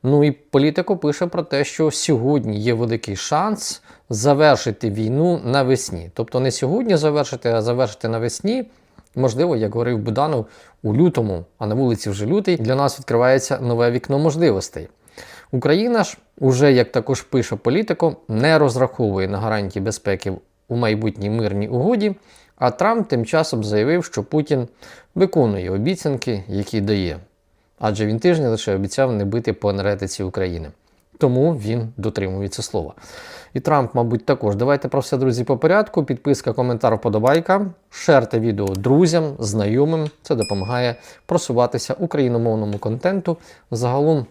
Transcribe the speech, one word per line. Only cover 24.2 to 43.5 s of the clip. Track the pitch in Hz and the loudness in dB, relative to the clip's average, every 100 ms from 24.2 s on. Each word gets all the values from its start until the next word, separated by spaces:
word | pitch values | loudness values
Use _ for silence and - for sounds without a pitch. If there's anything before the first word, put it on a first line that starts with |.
Путін | 101 156 147 139 120 _ - - _ | -2 -2 0 -2 -2 _ -20 -20 _
виконує | 180 190 175 117 98 90 | 0 2 4 2 0 -2
обіцянки, | 98 127 185 160 131 - 104 92 | -2 -2 -2 -4 -4 -2 -4 -4
які | 98 104 110 | -4 -2 -2
дає. | 101 101 90 78 95 _ _ _ _ _ | 0 0 -2 -6 -14 _ _ _ _ _
Адже | 107 101 107 | -4 0 -2
він | 110 | 2
тиждень | 180 165 131 | 2 2 2
лише | 110 - | 0 0
обіцяв | 95 98 - 135 | -2 -2 0 0
не | 107 | 0
бити | 98 113 113 | -2 -2 -2
по | 101 104 | -2 -2
енергетиці | 98 101 101 98 - | 0 -2 -2 -6 -6
України. | 95 98 92 85 73 - _ _ _ _ | -6 -4 -4 -4 -10 -16 _ _ _ _
Тому | 143 127 156 | 2 4 2
він | 151 104 120 113 117 | 0 -2 -2 -4 -4
дотримується | 107 107 95 95 101 - | -4 -2 -4 -4 -6 -6
слова. | - 104 76 - - - - - - | -6 -6 -6 -12 -20 -20 -18 -20 -10
І | 135 | -6
Трамп, | 135 147 120 | 0 2 2
мабуть, | 123 117 113 - | 0 0 0 0
також. | 131 104 101 | 0 0 0
Давайте | 123 143 131 | 2 0 0
про | 143 | -2
все, | - 131 | -2 0
друзі, | 131 120 | 0 0
по | 113 131 | -2 0
порядку. | 160 196 214 - | 4 2 2 -2
Підписка, | 139 127 147 135 - | -2 -2 0 0 0
коментар, | 113 123 117 120 110 | -2 -2 2 2 2
вподобайка. | 120 107 120 160 170 196 202 - _ | 0 2 4 2 2 0 0 -8 _
Шерте | - - 139 117 117 | -4 4 4 4 0
відео | 113 104 98 | 0 0 -2
друзям, | 95 117 139 175 165 156 139 | 0 4 4 6 2 -2 -4
знайомим. | 107 107 101 117 147 160 151 _ | -2 0 2 2 2 0 -4 _
Це | - | -4
допомагає | 123 101 101 95 123 123 117 - - - | -2 0 -2 -2 -2 -2 -4 -14 -20 -2
просуватися | 175 - 120 120 123 - | -2 0 2 2 0 -4
україномовному | - 175 147 127 120 117 110 104 104 | -4 -2 0 2 2 0 0 -2 -4
контенту | 110 117 180 196 180 160 - | -4 -2 -2 -2 -4 -6 -10